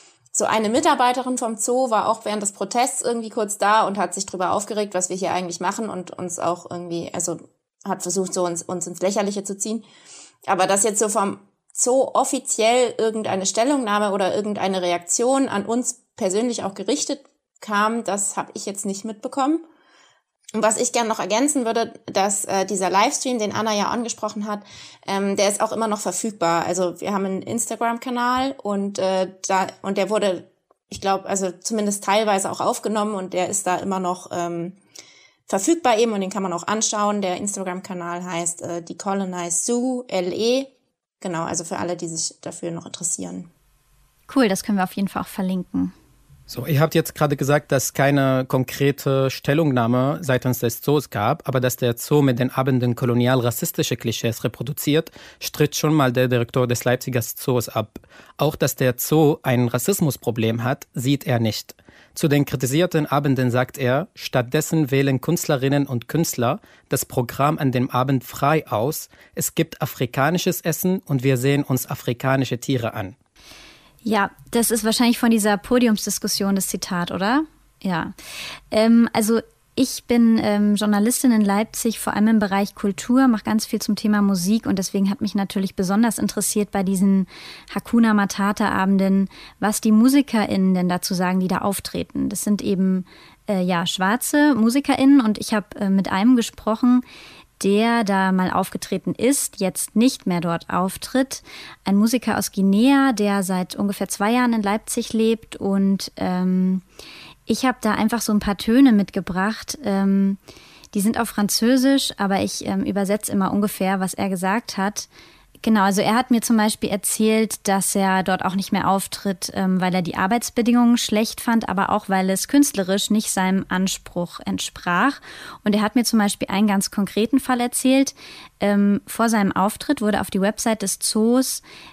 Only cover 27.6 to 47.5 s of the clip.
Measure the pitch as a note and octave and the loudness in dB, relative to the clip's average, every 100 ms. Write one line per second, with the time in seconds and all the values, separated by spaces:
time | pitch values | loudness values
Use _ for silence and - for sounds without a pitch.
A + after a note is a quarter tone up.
27.6 | - A3+ A#3 A#3 C4 A#3+ A#3+ B3+ C4+ - | -6 -4 -4 -4 -6 -4 -2 0 -2 -6
28.6 | G#3 G3+ G3+ G3 F#3+ F#3+ F#3 F#3+ - F#3+ | -6 -4 -4 -2 -2 0 -2 -6 -2 -2
29.6 | F#3 - - G3+ F#3+ G#3+ G3+ F3 - _ | -2 -6 -6 -2 0 0 0 -2 -8 _
30.6 | _ _ _ - G3 F#3+ F#3+ G3 F#3+ E3+ | _ _ _ -6 -2 -2 -2 -4 -4 -6
31.6 | - A3 G#3 G3+ - G#3 G#3+ F#3+ E3+ - | -6 -2 -2 -2 0 2 2 0 -2 -2
32.6 | D#3 A#3+ G#3 G#3+ G#3+ G3+ F#3 F3 F3 - | -2 -2 -2 -2 -2 -4 -6 -4 -2 -2
33.6 | F#3 F3+ F#3+ F#3+ F3+ F3+ - F3+ F3 E3+ | -2 -2 -2 -2 -2 -4 -6 -6 -4 -4
34.6 | E3+ - _ - - - _ _ - F#3+ | -8 -12 _ -20 -20 -20 _ _ -4 -2
35.6 | D4+ E4+ B3+ A3 A#3 G3+ F#3+ G#3 F#3+ E3+ | 0 2 2 2 2 0 -4 -4 -4 -4
36.6 | - A3 A3 G#3+ G#3 G#3 F#3 F3+ G3+ G3+ | -4 -2 -2 0 0 0 -2 -4 -6 -6
37.6 | F#3 F#3 F#3 F3+ E3+ F3 F3+ E3+ F3 - | -6 -8 -10 -10 -8 -8 -6 -6 -6 -6
38.6 | - E3+ E3+ E3+ G3 G3 F#3+ F3+ F3 - | -8 -8 -10 -10 -4 -4 -4 -6 -4 -4
39.6 | - A#3+ B3+ B3 B3 F#3+ F3+ - A3+ C4 | -2 -2 -2 -4 -4 -4 -2 -2 0 0
40.6 | C4+ _ _ _ _ _ F#3+ E3 E3 F3 | -2 _ _ _ _ _ -6 -4 -4 -6
41.6 | E3+ F#3 F3 F3 E3+ E3 - - E3 E3 | -6 -6 -4 -6 -6 -6 -8 -8 -14 -10
42.6 | F3 E3+ E3+ - F3+ - F3+ F#3 E3+ _ | -10 -10 -12 -8 -6 -6 -8 -12 -14 _
43.6 | _ _ _ _ _ _ - C#4 A3 F#3+ | _ _ _ _ _ _ -4 2 2 2
44.6 | - G3 F#3 - G3 G3 F#3 - F#3 F#3 | 0 0 0 -2 -4 -4 -8 -6 -4 -2
45.6 | - - F3+ - _ _ _ - - - | -4 -4 -4 -6 _ _ _ -20 -14 -10
46.6 | A#2+ C#3 D#3+ E3 D#3 - D3+ C#3+ C#3 | 0 2 4 2 -2 0 0 0 2